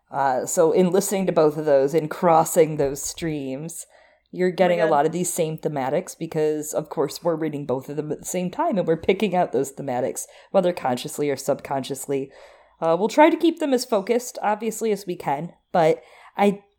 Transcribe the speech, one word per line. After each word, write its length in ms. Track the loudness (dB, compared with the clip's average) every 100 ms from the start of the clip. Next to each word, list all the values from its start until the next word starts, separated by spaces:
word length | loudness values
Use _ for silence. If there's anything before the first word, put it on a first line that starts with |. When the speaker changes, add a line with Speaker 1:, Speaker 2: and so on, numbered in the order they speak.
| _
Speaker 1:
Uh, 360 | -2 0 0 -2
so 240 | 2 4
in 180 | 4 4
listening 360 | 2 0 0 0
to 40 |
both 260 | 2 2 2
of 80 | 2
those, 280 | 4 4
in 140 | 2 -2
crossing 680 | 0 4 6 4 4 2 2
those 260 | -2 -2
streams, 800 | -8 -8 -6 -4 -6 -8 -10 -12 -16 _ _ _ _
you're 180 | -2 0
getting 300 | 4 4 4
Speaker 2:
Oh 40 |
my 40 | 4
Speaker 1:
a 20 |
Speaker 2:
God. 60 | 4
Speaker 1:
lot 100 | 4
of 60 |
these 200 | 0 -2
same 280 | -2 -2 -2
thematics 580 | -4 -2 -2 -2 -4 -8
because, 560 | -6 0 0 0 -4
of 160 | -6 -4
course, 340 | -2 -2 -2
we're 120 | -2 -2
reading 320 | -2 -4 -4
both 200 | -4 -4
of 100 | -8
them 140 | -6
at 80 | -8
the 60 | -6
same 240 | -4 -4
time 300 | -2 0 0
and 80 | 0
we're 100 | 0
picking 380 | 0 0 0 2
out 160 | 0
those 200 | 0 -4
thematics, 500 | -6 -6 -4 -4 -6 -12 -16 -2
whether 240 | 0 0
consciously 560 | 0 -2 -4 -4 -4 -2
or 80 | -2
subconsciously. 920 | -2 -4 -4 -6 -6 -8 -4 -4 -4 -12 -20 -20 _ _
Uh, 160 | 0 2
we'll 80 | 2
try 220 | 6 6
to 80 | 6
keep 220 | 0 0
them 160 | 0 -2
as 100 | 0
focused, 540 | -2 0 -2 -4 -6
obviously, 500 | -4 -2 -4 -4 -2
as 140 | -2 -4
we 100 | -8
can, 380 | -4 -6 -6 -14 _
but 300 | 2 4 2 -4 -20 -12 0
I, 280 | 0 0 -8